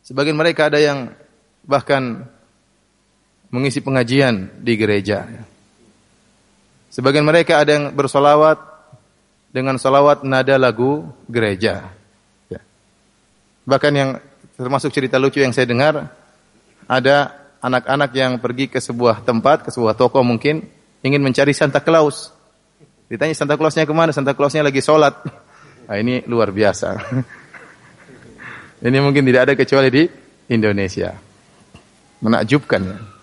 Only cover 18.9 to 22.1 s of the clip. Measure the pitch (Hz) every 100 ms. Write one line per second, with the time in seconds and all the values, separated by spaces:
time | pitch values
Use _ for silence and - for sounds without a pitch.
18.9 | 117 120 107 104 117 131 156 - 131 113
19.9 | 107 123 135 123 113 139 151 - _ _
20.9 | _ 131 143 139 127 143 139 151 139 147
21.9 | 165 151